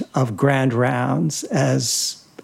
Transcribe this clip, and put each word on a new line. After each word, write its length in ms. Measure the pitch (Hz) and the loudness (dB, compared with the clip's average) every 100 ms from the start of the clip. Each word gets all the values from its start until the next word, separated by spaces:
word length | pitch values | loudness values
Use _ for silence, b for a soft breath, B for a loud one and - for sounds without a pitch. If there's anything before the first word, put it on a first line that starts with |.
| - - | -6 -2
of 220 | 127 98 | -2 2
grand 360 | 139 139 131 | 2 4 2
rounds. 680 | 117 123 127 127 139 165 - - | 2 0 0 0 0 -2 -4 -2
As, 800 | 156 135 131 117 - - - - - | 0 2 2 0 -2 -4 -8 -16 -4